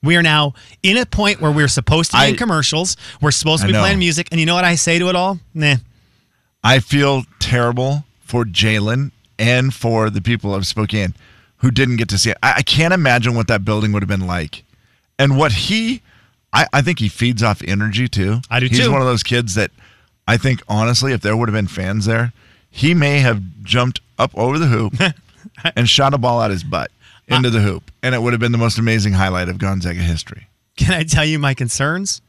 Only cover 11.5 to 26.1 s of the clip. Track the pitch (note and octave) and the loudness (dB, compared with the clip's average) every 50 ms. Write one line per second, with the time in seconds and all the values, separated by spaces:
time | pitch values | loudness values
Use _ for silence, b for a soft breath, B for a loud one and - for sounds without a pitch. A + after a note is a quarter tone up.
11.5 | b b - B2 B2+ B2+ C3+ B2 B2 A2+ A#2+ - G2 G2 - A2+ G#2+ - - C3 | b b -2 0 2 2 2 2 2 -2 -2 -2 -2 -2 0 0 -2 0 0 0
12.5 | C3 F#2 C3+ - - - D#3+ E3+ F3+ F#3 D#3+ C3+ B2 A#2+ A2+ B2 A#2+ A#2 A2 - | 2 0 0 0 2 2 2 2 2 2 2 2 2 2 2 0 0 0 0 0
13.5 | A#2+ G#2 G2 G2+ G#2+ G#2 G#2+ G#2+ G#2 G#2 G2 F#2 G2+ F#2+ F#2 F2+ F2 F2 E2 D2+ | 0 -2 0 -2 -2 0 0 0 0 0 -2 -2 -2 -2 -2 -2 -4 -4 -6 -8
14.5 | - - _ _ _ _ _ _ _ _ _ _ _ _ C#3 C#3 C#3 C3+ D3+ D3+ | -10 -16 _ _ _ _ _ _ _ _ _ _ _ _ 2 2 4 4 2 2
15.5 | A2 - - - G3 A3 A3+ A3+ C4 A#3+ b b b b b b b b b b | 2 0 -2 -2 -2 -2 0 -2 -4 -6 b b b b b b b b b b
16.5 | - A2 D#3 - - C#3 C#3 E3 F3+ - A2+ G#2 - - A#2+ A#2+ B2 G#2 A2+ A2+ | 0 0 0 2 2 0 2 2 0 0 -2 -4 -2 0 0 0 0 2 0 0
17.5 | G#2 - - - F#2+ G2+ G#2 A2 G2+ G#2+ B2+ B2 - - F#2+ F#2+ G#2+ A#2+ B2+ - | 0 -2 -2 -4 -2 -2 0 -2 -2 -2 -2 -2 -2 -2 -2 0 -2 -2 -4 -2
18.5 | A2+ B2 B2 B2+ A#2+ B2 - D#3+ C#3 C#3 C3 B2+ B2 G#2+ - - A#2+ A#2+ A#2+ A2 | -2 -2 0 2 2 2 4 4 2 2 2 2 0 0 -2 0 -2 -2 -2 -2
19.5 | F#2 G#2 G#2 - _ b b b b b b b b b _ - A2+ A#2 - C3+ | -2 -2 -2 -2 _ b b b b b b b b b _ 0 0 2 2 0
20.5 | B2+ - - - G#2 G#2+ A2 A#2 A#2+ - C3 C3+ C3 G#2 - G#2 G#2+ A2+ A#2+ A2+ | -2 -2 -4 -4 -2 0 0 2 0 0 0 0 -2 -2 0 0 0 0 0 0
21.5 | G#2 A2 G#2 F#2 - - F#2+ F#2 G2 G#2+ G2+ G#2+ A2+ A2+ A#2+ B2 A#2+ b b b | 0 0 -2 -2 -4 -6 -6 -4 -4 -2 0 0 0 0 0 -2 -6 b b b
22.5 | b b b b _ - - D3 F3 F3 D3 C#3+ C#3+ C#3+ C3+ B2+ A#2 G#2 F#2+ F#2 | b b b b _ 0 0 2 4 4 2 2 2 2 2 2 2 0 -4 -8
23.5 | D#2+ - G2+ F#2+ - B2+ B2 B2+ B2 - _ _ _ _ - - - - A2 B2 | -12 -16 -8 -2 0 0 0 0 -4 -6 _ _ _ _ -4 -4 -2 -2 -2 -2
24.5 | C#3 D3+ E3+ D3 A#2+ A2 A2+ G#2 - A#2+ F#3 F#3 D3+ - _ _ _ _ _ G#3 | 0 0 0 2 2 0 0 -4 -2 -2 -2 -2 -2 -6 _ _ _ _ _ -20
25.5 | _ - - - - - A#2+ A2+ - - C#3 C3+ | _ -4 -4 -4 0 0 0 2 2 2 2 2